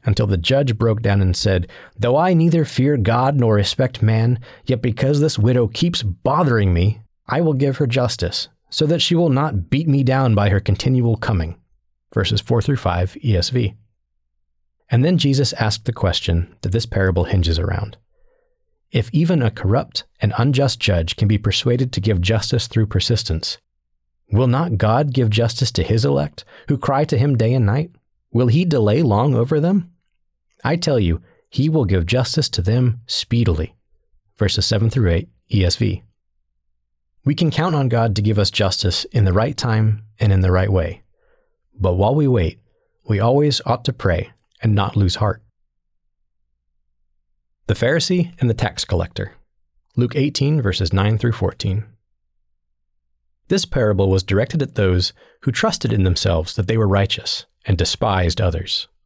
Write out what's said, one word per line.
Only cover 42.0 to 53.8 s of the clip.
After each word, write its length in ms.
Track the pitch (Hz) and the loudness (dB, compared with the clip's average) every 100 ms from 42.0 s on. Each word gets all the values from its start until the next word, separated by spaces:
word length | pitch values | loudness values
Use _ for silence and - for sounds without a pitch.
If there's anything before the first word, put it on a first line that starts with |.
| 104 | 2
we 140 | 143 139 | 2 2
wait, 320 | 117 85 - _ _ _ _ - | 2 0 -4 _ _ _ _ -4
we 100 | 101 | 0
always 440 | 113 139 147 135 | 2 2 2 0
ought 200 | - 120 - | -2 -4 -4
to 80 | |
pray 360 | - 95 82 - _ _ _ | -4 -2 -2 -4 _ _ _
and 140 | 113 | 0
not 200 | 104 95 | 0 0
lose 220 | 104 95 - | 0 0 0
heart. 260 | 107 95 _ _ _ _ _ _ _ _ _ _ _ _ _ _ _ _ _ _ _ _ _ _ - | -2 -4 _ _ _ _ _ _ _ _ _ _ _ _ _ _ _ _ _ _ _ _ _ _ -6
The 80 | |
Pharisee 580 | 107 120 160 - 180 175 - | -2 0 0 0 -2 -2 -2
and 100 | 123 | -2
the 60 | |
tax 300 | 113 113 - | 0 -4 -4
collector. 480 | - 87 85 - 92 - _ _ _ _ _ - | -4 -2 -4 -8 -10 -12 _ _ _ _ _ -4
Luke 180 | 123 | -2
eighteen, 460 | 139 143 - 139 156 | 0 -2 0 0 0
verses 320 | 107 87 87 | 0 -2 0
nine 240 | 95 101 110 | 0 2 2
through 160 | 120 | 0
fourteen. 520 | 110 95 - 98 98 - _ _ _ _ _ _ _ _ _ _ _ _ _ _ _ - | -2 -4 -4 -4 -4 -6 _ _ _ _ _ _ _ _ _ _ _ _ _ _ _ -4
This 160 | 185 | -4
parable 460 | - 135 | -2 0